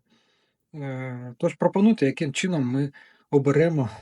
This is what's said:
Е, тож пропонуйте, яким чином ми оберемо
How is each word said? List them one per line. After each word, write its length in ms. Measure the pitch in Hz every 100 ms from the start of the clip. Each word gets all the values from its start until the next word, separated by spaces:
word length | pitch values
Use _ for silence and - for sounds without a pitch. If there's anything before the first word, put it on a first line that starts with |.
| _ _ _ _ _ _ _
Е, 600 | 151 139 127 131 123 123 120
тож 180 | 170 -
пропонуйте, 500 | 175 196 214 220 135
яким 280 | - 147
чином 300 | - 185 165
ми 280 | 123 135 143 - - _ -
оберемо 600 | 143 135 143 165 151 110 -